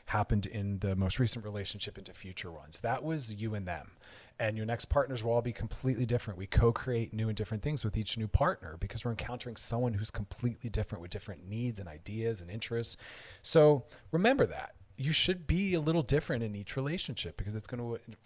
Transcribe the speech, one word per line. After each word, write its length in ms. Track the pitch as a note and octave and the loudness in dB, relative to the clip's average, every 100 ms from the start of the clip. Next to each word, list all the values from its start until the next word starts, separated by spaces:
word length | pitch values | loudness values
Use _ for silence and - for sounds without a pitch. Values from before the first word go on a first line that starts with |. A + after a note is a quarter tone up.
| - | -2
happened 400 | G#2+ - G#2+ G2 | 0 2 2 0
in 340 | G2 G2+ F#2+ | -2 -2 -2
the 160 | G2 F#2+ | 0 2
most 240 | F#2+ B2+ | 2 2
recent 240 | A#2+ A#2+ | 2 0
relationship 540 | G#2 G#2 G2 G2+ G2+ - | -6 -6 -6 -8 -10 -10
into 160 | F#2+ | -14
future 380 | - F#2 - F2+ | -14 -12 -10 -10
ones. 280 | D#2 D2+ - | -12 -10 -6
That 240 | A#2 - | -2 -2
was 300 | D#3 D#3 A2+ | -2 -4 -6
you 220 | G#2 A2 G#2+ | -6 -4 -4
and 120 | F2+ | -4
them. 240 | D#2 - - - - - - | -6 -10 -20 -20 -20 -14 -4
And 160 | A2 A2 | -2 -2
your 100 | A2 | -2
next 200 | A2+ - | -4 0
partners 380 | C#3+ C3 B2 | 2 2 0
will 100 | A2+ | 2
all 80 | A#2+ | 2
be 100 | A#2+ | 2
completely 540 | - A#2+ - C3 A#2+ A#2 | -2 -4 -2 0 0 2
different. 340 | A#2+ - F2 | 0 -2 -8
We 80 | F#2+ | 2
co-create 680 | - A#2 A2+ C3 A#2 A#2 | 6 6 4 0 -2 -2
new 140 | A2 A2 | -2 0
and 80 | G#2+ | -2
different 260 | G#2 G#2+ | -2 -2
things 220 | D3 D3+ | -2 -2
with 140 | G#2+ A2 | 0 0
each 200 | G#2 A2+ | -2 -2
new 100 | G#2+ | 2
partner 500 | - D#3+ - F2+ E2+ | 4 4 0 -6 -6
because 240 | - - | -6 -4
we're 80 | A#2+ | -4
encountering 460 | A2 - A#2+ B2 A2 | -4 -4 -6 -8 -6
someone 360 | - A#2+ B2 | -2 0 2
who's 180 | G#2 G#2+ | 0 -2
completely 580 | - G2+ - A#2+ - A#2 | -4 -6 -2 -2 -2 -2
different 320 | G#2+ G2+ F2+ | -2 -2 -6
with 100 | F2 | -6
different 360 | - - - F#2 | -8 -8 -12 -8
needs 320 | A2 B2 G2+ | -4 -2 -4
and 100 | F2+ | -8
ideas 500 | D2+ G2+ A2 A2+ G#2 | -12 -8 -2 -2 -2
and 100 | F2 | -6
interests. 480 | A2 - A#2 A#2 - - - - - | -8 -4 -2 -2 -4 -10 -16 -18 -4
So 440 | - E3 D3+ C#3 - - - | 6 10 10 8 2 -14 -2
remember 340 | D#3+ A3 C4+ G2 | 4 6 6 4
that. 300 | - - - - - | 0 -10 -14 -16 -4
You 120 | C3+ | 0
should 340 | D3+ - F#3 D#3 | 2 2 2 2
be 280 | E3+ G3 F3 | 2 4 2
a 40 | |
little 240 | D3+ E3 | 4 2
different 400 | B2+ D3+ - B2 | 4 2 2 -2
in 140 | A2 G2+ | -2 -4
each 180 | G2+ C3+ | -6 -4
relationship 600 | C#3+ F3+ - A2 E2 - | -2 -4 -4 -6 -6 -6
because 180 | G2+ G#2+ | -4 -6
it's 120 | - | -6
gonna 280 | B2 A#2+ A#2 - G#2+ | -6 -6 -6 -8 -16